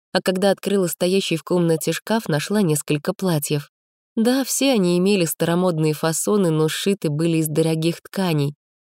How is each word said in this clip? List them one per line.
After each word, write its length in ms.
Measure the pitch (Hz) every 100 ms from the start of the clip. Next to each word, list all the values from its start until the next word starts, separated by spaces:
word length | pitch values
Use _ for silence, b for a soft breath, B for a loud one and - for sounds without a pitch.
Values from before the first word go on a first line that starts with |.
| _
а 100 | 190
когда 280 | 196 185 196
открыла 360 | 185 - 202 175
стоящий 500 | - 180 190 - 165
в 80 |
комнате 480 | - 180 170 160 -
шкаф, 340 | 165 - 226 -
нашла 360 | 147 - 214
несколько 500 | 175 151 - 151 185
платьев. 560 | - 190 151 - 147 - _ _ _ _ 226
Да, 240 | 226 262
все 300 | 247 - 269
они 260 | 233 175 175
имели 280 | 190 202 165
старомодные 680 | - 165 175 185 156 156
фасоны, 580 | 151 160 160 - 208 175
но 160 | 156 156
сшиты 420 | - 202 196 160
были 280 | 147 170 160
из 100 | 156
дорогих 560 | 151 160 160 165 170
тканей. 540 | - 196 185 151 143 - _ _